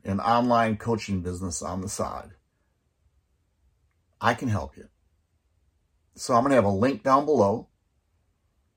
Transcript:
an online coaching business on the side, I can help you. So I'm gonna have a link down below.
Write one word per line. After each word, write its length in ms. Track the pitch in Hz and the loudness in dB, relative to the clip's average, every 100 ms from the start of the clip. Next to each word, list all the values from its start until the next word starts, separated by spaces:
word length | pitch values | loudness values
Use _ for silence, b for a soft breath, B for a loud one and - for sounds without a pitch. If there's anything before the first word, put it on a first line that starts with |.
an 160 | 98 98 | -6 -2
online 560 | - 117 123 117 113 107 | 2 2 4 2 2 -2
coaching 460 | 117 110 - 95 | -4 -4 -4 -6
business 400 | 87 87 92 85 | -4 -6 -8 -8
on 180 | 82 95 | -8 -8
the 80 | 95 | -8
side, 440 | - 80 - - - _ _ _ _ _ _ _ _ _ _ _ _ _ _ _ _ _ - | -6 -6 -8 -14 -20 _ _ _ _ _ _ _ _ _ _ _ _ _ _ _ _ _ -4
I 140 | 110 | -2
can 160 | 120 127 | -2 -2
help 260 | 98 71 - | -4 -6 -14
you. 140 | - _ _ _ _ _ _ _ _ _ _ _ _ - | -20 _ _ _ _ _ _ _ _ _ _ _ _ -10
So 180 | - | 0
I'm 100 | 120 | 2
gonna 120 | 139 131 | 4 4
have 100 | 101 | 4
a 40 | |
link 340 | 98 127 - | 2 0 0
down 200 | 135 135 | 2 2
below. 460 | 147 135 101 117 - _ _ _ _ _ _ _ _ _ _ | 4 4 2 0 -6 _ _ _ _ _ _ _ _ _ _